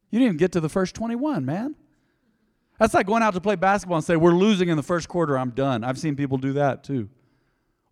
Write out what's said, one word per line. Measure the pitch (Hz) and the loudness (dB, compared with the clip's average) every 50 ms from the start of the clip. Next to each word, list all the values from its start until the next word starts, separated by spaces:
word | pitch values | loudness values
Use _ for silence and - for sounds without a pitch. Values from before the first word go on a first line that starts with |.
| _ - | _ -4
You | - 226 | 0 2
didn't | 262 240 | 2 2
even | 175 147 | 2 2
get | 175 180 - | 0 0 0
to | 180 | 0
the | 156 151 | -2 -2
first | - 190 185 180 - | -2 -2 -2 -2 -4
twenty-one, | - 220 233 233 240 277 311 277 175 131 | -8 -8 -6 -6 -4 -4 -4 -4 -4 -4
man. | 127 156 196 233 294 294 _ _ _ _ _ _ _ _ _ _ _ _ _ _ _ _ _ _ _ _ | -4 -4 -4 -6 -8 -10 _ _ _ _ _ _ _ _ _ _ _ _ _ _ _ _ _ _ _ _
That's | - 220 220 - | 0 0 2 4
like | 254 226 | 2 2
going | 180 220 233 226 | 2 0 2 2
out | 214 185 | 0 0
to | 180 | 0
play | 160 208 208 | -2 -2 -2
basketball | 175 185 190 202 202 180 180 175 156 | 2 2 2 2 0 0 -2 -2 -2
and | 135 | 0
say, | - 175 | 0 2
"We're | 160 165 175 170 | 4 6 6 6
losing | 180 190 220 214 180 185 175 | 6 4 4 4 2 2 0
in | 165 | 0
the | 151 131 | -2 0
first | - 175 170 151 - | -2 -4 -4 -4 -4
quarter, | - 175 165 147 139 131 | -2 -2 0 0 0 -2
I'm | 131 123 | -2 -4
done." | 117 131 135 139 127 110 113 | -2 -2 -2 0 0 -2 -2
I've | 127 135 131 | -4 -6 -4
seen | - 156 143 | -4 -4 -4
people | 131 143 135 135 131 | -2 -4 -2 -2 -2
do | 131 139 135 | -2 -2 -2
that | 143 143 139 - - - | 0 0 0 0 -2 -6
too. | - 139 127 107 101 _ _ _ _ _ _ _ _ _ _ _ _ _ _ _ - | -6 -6 -6 -6 -6 _ _ _ _ _ _ _ _ _ _ _ _ _ _ _ -6